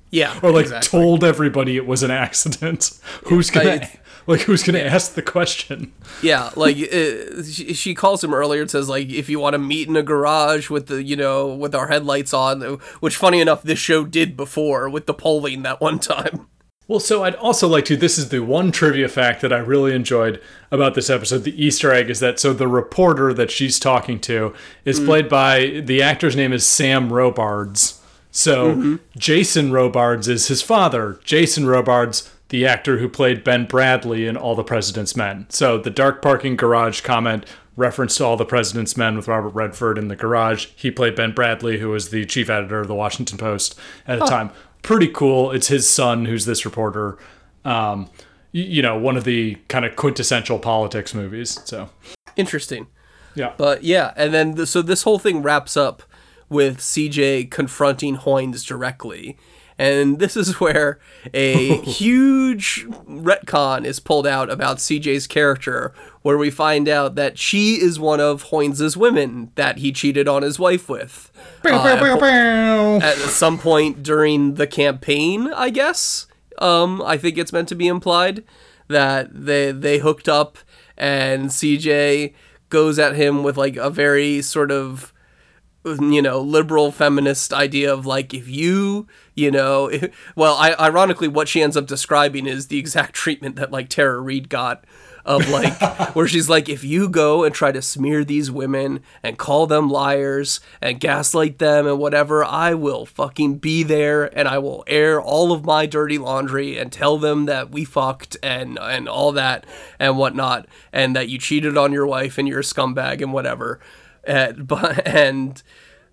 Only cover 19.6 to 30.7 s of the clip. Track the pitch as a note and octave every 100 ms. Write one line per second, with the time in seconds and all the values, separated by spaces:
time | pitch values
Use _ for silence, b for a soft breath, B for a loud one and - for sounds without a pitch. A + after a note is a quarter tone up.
19.6 | A#2 C#3 C3+ C3 A#2 B2 A2+ G#2 B B
20.6 | B C#3 C3+ - - B2+ G#2 C3 B2+ D3
21.6 | D3 - C#3+ B2+ A#2+ A2 B2 A#2+ C#3+ B2
22.6 | B2+ B2 A#2 - F3+ D3 C3+ A#2+ A2+ -
23.6 | C3+ - C3+ B2+ B2+ A2 - A2+ A2 -
24.6 | B B C#3 D3 C#3+ D#3 D3+ C3+ C3+ C3
25.6 | C3+ D3 C3+ C3 C#3 C#3+ D#3+ C3 C3 B2+
26.6 | - - C#3 C3+ B2 A#2+ B2+ A#2+ G#2+ G#2
27.6 | G2+ G2+ - - b b b - D#3+ C3
28.6 | B2 C3 C#3+ D#3+ _ A#2+ - D#3+ F#3 E3
29.6 | C#3 B2+ B2+ B2 A#2+ A#2+ A2 A#2 - C3+
30.6 | -